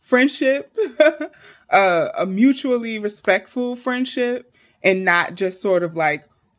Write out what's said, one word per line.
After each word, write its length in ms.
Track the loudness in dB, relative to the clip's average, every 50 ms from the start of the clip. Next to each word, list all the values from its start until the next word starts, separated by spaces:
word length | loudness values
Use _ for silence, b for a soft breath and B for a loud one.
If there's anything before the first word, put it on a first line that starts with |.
friendship, 720 | -4 0 2 2 2 2 0 0 0 0 0 0 -4 -8 -4 -4 -4 -2 2 2
<laughs> 720 | 2 2 2 0 -12 -14 _ _ -20 -20 -20 _ _ 0
uh, 400 | 2 4 4 4 2 2 0 -2 -2
a 80 | -4 -4
mutually 760 | -2 0 2 4 4 2 2 -2 -2 -2 -2 -4 -6 -8 -6
respectful 760 | -6 -8 -8 -4 0 0 0 0 0 -6 -8 -6 -6 -6 -6
friendship, 760 | -6 -6 -4 -4 -4 -4 -4 -4 -4 -4 -4 -4 -8 -10 _ b b b b b b 0
and 220 | 2 2 2 2
not 300 | 2 2 2 0 -2 -4
just 260 | -4 -4 -4 -4 -2
sort 220 | 0 0 2 2 0
of, 120 | -2 -4
like, 280 | -2 -2 -2 -2 -4 -10 _ _ _ _ _ _